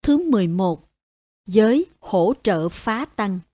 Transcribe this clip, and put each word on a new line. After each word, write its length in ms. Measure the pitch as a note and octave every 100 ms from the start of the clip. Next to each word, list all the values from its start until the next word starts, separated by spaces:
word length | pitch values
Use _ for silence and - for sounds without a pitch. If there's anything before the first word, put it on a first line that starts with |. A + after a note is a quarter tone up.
Thứ 280 | - D4 F4
mười 180 | A3+ F3
một, 400 | F3 F#3+ D#3 _ _ _ _ _ _ -
giới 400 | G3 A3 C4+ F#4 _
hỗ 340 | - F#3+ F3 C4+
trợ 260 | A3+ E3+ E3+
phá 360 | - - A3
tăng. 360 | D4+ - G3+ F#3 -